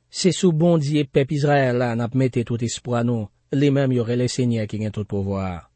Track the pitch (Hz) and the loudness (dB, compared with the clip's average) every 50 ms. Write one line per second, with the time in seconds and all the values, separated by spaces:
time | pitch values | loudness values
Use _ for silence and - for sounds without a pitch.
0 | _ _ - - - 180 151 - 196 180 160 151 170 175 170 160 139 139 156 147 | _ _ -6 0 0 0 2 2 2 2 2 4 4 4 4 2 2 0 0 0
1 | 143 - - 147 139 139 160 143 143 147 143 143 135 123 120 123 127 120 113 117 | 0 0 0 0 0 0 0 0 2 2 2 4 2 2 2 0 0 0 0 -2
2 | 120 117 127 131 131 127 - 127 113 - 120 117 120 113 - - - 120 120 117 | -2 -2 0 0 0 2 0 -2 -2 -2 -2 -4 -4 -4 -6 -6 -6 -4 -2 0
3 | 120 120 120 113 104 - _ _ _ - 151 135 147 143 135 139 139 131 127 120 | 0 0 0 -2 -4 -8 _ _ _ -4 0 2 2 4 4 2 2 2 0 0
4 | 113 113 120 123 127 123 - - 127 120 117 113 107 104 - 104 107 107 - 110 | 0 0 0 0 0 -2 0 0 0 0 0 -2 -2 -4 -6 -6 -6 -4 -4 -6
5 | 101 - 104 98 98 98 98 98 95 92 90 80 - _ _ | -6 -4 -4 -4 -2 -2 -2 -2 -4 -6 -6 -10 -14 _ _